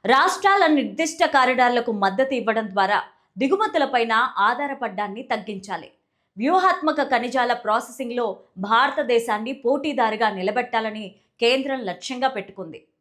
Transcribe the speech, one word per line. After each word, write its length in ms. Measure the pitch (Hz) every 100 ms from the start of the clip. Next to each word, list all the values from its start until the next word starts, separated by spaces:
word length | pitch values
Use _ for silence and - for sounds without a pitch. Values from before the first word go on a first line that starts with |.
| 202
రాష్ట్రాల 600 | 262 349 370 392 403 330
నిర్దిష్ట 580 | 294 214 196 320 -
కారిడార్లకు 680 | 330 277 254 254 247 240 240
మద్దతు 420 | 208 196 190 269
ఇవ్వడం 360 | 262 208 220 214
ద్వారా 320 | 190 190 202 - _ _ 185
దిగుమతులపైన 760 | 262 381 427 381 269 254 226 220 247 175 202
ఆధారపడ్డాన్ని 760 | 247 285 269 226 196 202 208
తగ్గించాలి. 680 | - 214 190 196 190 170 - _ _ _ _ 185
వ్యూహాత్మక 680 | 254 370 370 370 311 294
ఖనిజాల 500 | 269 240 240 262 247
ప్రాసెసింగ్లో 840 | 233 208 226 254 247 247 247 226 190 _ -
భారతదేశాన్ని 960 | 202 226 277 269 247 233 233 214 226
పోటీదారుగా 760 | 277 233 277 294 254 226 214 220
నిలబెట్టాలని 840 | 196 190 226 240 226 220 214 196 _ _ _
కేంద్రం 400 | 233 262 269 262
లక్ష్యంగా 440 | 202 170 - 247 269
పెట్టుకుంది. 560 | 240 190 - 170 156 _ _